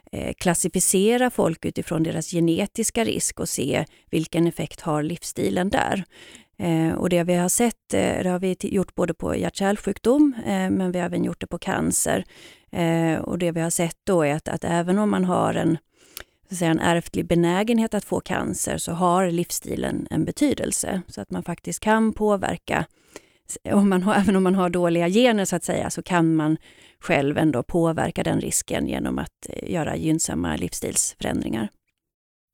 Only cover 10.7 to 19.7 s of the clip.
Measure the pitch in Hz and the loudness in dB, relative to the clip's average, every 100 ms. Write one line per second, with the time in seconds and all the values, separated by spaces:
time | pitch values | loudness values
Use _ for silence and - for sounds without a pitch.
10.7 | 196 180 180 175 175 180 170 - 175 - | 0 0 -2 -2 -2 -2 -4 -8 -6 -4
11.7 | - 160 - - - - - - - _ | -2 0 0 0 -2 -4 -14 -20 -20 _
12.7 | 185 165 165 165 156 - 175 175 165 165 | -2 0 2 2 0 -2 -2 -2 -2 -2
13.7 | - 170 - - 180 147 156 - - - | 0 -2 -2 0 2 4 0 -4 -4 0
14.7 | 170 170 196 214 196 180 175 165 170 165 | 0 2 2 2 2 2 2 0 0 0
15.7 | 160 - _ _ - - _ _ 180 170 | 0 -4 _ _ -18 -18 _ _ -2 0
16.7 | 160 - 170 - - 165 170 170 180 220 | 2 2 0 0 -6 0 2 4 2 2
17.7 | 233 226 208 - - - - - 180 - | 2 2 -2 -2 -4 -2 -4 -2 -4 -4
18.7 | - - 165 180 180 185 170 175 - - | -4 -4 0 2 4 2 0 -2 -6 -6